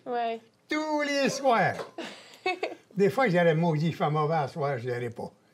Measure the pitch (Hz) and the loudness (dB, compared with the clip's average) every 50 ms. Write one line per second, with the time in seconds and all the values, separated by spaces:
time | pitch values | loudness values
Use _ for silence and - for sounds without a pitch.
0 | - 254 247 240 233 226 226 226 - _ _ _ _ - 302 302 311 311 302 294 | -10 -6 -4 -4 -4 -4 -6 -8 -10 _ _ _ _ -4 -4 -2 -2 -2 -2 -2
1 | 294 285 285 277 269 214 - - 285 269 233 208 175 123 98 - - - - - | 0 0 0 2 0 0 0 0 2 2 4 4 4 2 0 -2 -8 -10 -10 -14
2 | - - - - - - - - - 370 359 370 392 - 349 - _ _ - 185 | -14 -14 -14 -18 -20 -20 -14 -6 -4 -4 -4 -2 -4 -8 -8 -10 _ _ -2 2
3 | 202 175 - 262 262 214 170 180 170 170 156 160 170 175 151 147 170 165 117 - | 2 2 4 2 2 2 4 4 4 4 4 4 2 2 2 2 0 0 0 0
4 | 175 156 151 151 151 147 165 156 139 127 - - 139 143 139 113 117 127 120 123 | -2 0 2 2 0 2 0 0 -2 -4 -4 -4 -4 -4 -4 -4 -4 -6 -4 -4
5 | 120 117 117 - - - - _ _ _ | -6 -6 -8 -10 -12 -12 -14 _ _ _